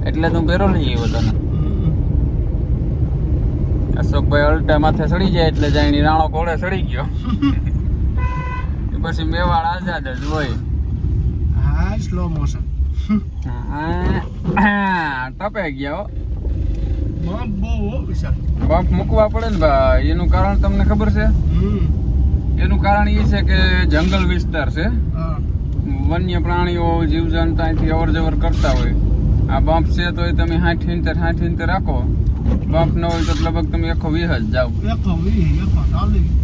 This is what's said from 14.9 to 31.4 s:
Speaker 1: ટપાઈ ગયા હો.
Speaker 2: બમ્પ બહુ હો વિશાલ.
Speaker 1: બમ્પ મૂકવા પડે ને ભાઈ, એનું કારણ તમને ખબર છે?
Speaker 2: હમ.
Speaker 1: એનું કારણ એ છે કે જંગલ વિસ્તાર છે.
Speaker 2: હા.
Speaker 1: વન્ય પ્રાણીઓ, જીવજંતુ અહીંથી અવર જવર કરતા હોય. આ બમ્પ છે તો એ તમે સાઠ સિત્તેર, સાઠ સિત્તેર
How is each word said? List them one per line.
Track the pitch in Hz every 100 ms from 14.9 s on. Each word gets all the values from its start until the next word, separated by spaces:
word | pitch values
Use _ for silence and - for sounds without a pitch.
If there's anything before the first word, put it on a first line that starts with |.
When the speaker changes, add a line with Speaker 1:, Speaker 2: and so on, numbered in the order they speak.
| 180 156 135 131
Speaker 1:
ટપાઈ | 127 202 214 170
ગયા | 135 139 160
હો. | 208 - - - - - - - - - - -
Speaker 2:
બમ્પ | 170 226 226 196
બહુ | 214 226
હો | 208 - -
વિશાલ. | - 156 - - -
Speaker 1:
બમ્પ | - 165 185
મૂકવા | 185 196 220 214
પડે | 226 226
ને | 202
ભાઈ, | 156 165 165 - 156
એનું | 170 180
કારણ | - 185 202
તમને | 196 196 202
ખબર | 214 208
છે? | 208 220 214 -
Speaker 2:
હમ. | - 196 202 - - - - - - - -
Speaker 1:
એનું | - 202
કારણ | 196 202 208
એ | 208
છે | 208 202
કે | 190 190 185 - -
જંગલ | 151 175 190 180
વિસ્તાર | 175 - 160 135
છે. | 156 190 233 -
Speaker 2:
હા. | - 165 160 - - - - - 151 143
Speaker 1:
વન્ય | 170 180 175
પ્રાણીઓ, | 175 175 175 170 170 165 165
જીવજંતુ | 160 165 185 165 156
અહીંથી | 160 156 160
અવર | 160 165
જવર | 160 160 147
કરતા | - - -
હોય. | 131 120 - - - - - -
આ | 143
બમ્પ | 143 165 -
છે | - 175
તો | 175 170
એ |
તમે | 170 165 165
સાઠ | 175 170 -
સિત્તેર, | 170 165 156
સાઠ | 165
સિત્તેર | 165